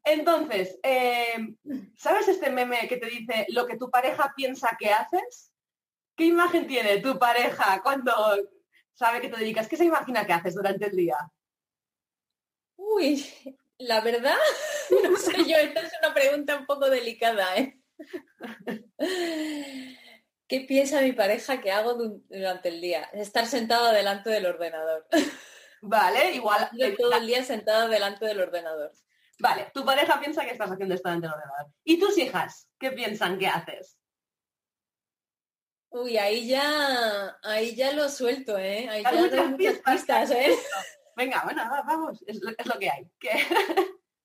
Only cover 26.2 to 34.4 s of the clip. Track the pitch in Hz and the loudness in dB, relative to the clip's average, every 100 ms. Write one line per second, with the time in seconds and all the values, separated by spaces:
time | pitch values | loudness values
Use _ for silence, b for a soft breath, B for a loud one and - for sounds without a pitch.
26.2 | 359 269 214 208 220 233 254 202 240 240 | 2 0 0 2 0 0 -2 2 2 2
27.2 | 226 247 262 220 214 220 226 214 202 202 | 2 -2 -2 -4 0 2 2 2 0 -4
28.2 | 214 202 180 175 165 160 147 - _ _ | -4 -2 -4 -4 -6 -8 -10 -14 _ _
29.2 | _ - - 294 - 277 269 269 294 285 | _ 0 0 0 -4 -4 2 4 4 2
30.2 | 285 311 247 - 196 190 190 180 180 170 | 0 -4 -6 -6 -6 -4 -4 -4 -2 -4
31.2 | 165 151 143 143 147 _ 302 339 392 330 | -4 -8 -10 -12 -14 _ 2 4 4 2
32.2 | 254 180 - - _ _ 262 262 220 214 | 0 -2 -4 -8 _ _ -6 -4 -6 -2
33.2 | 185 185 185 160 160 - - _ _ _ | -2 0 -2 -2 -6 -14 -18 _ _ _
34.2 | _ _ | _ _